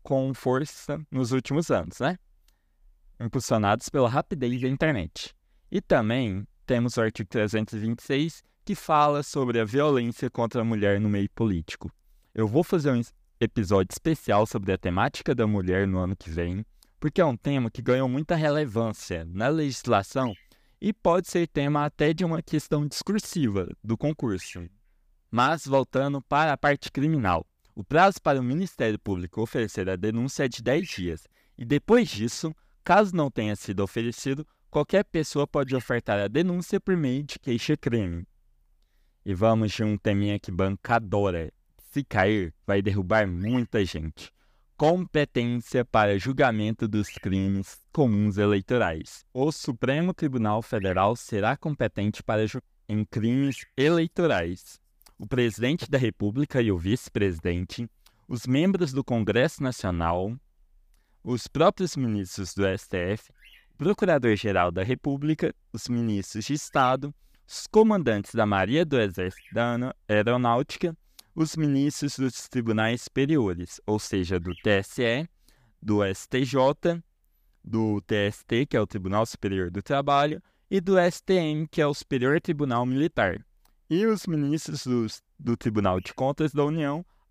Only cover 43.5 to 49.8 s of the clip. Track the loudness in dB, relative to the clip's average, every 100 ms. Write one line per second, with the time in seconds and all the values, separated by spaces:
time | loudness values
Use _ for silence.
43.5 | -2 0 0 -2 -2 -8 -10 -18 _ _
44.5 | _ _ 0 2 2 0 -2 0 0 -2
45.5 | -2 -2 -2 2 4 4 2 0 2 2
46.5 | 2 -2 -2 -2 0 -2 -4 -2 0 0
47.5 | 0 -4 -12 _ 0 2 4 2 2 2
48.5 | 2 0 0 0 -2 -10 -18 _ -2 -2
49.5 | -2 -6 -4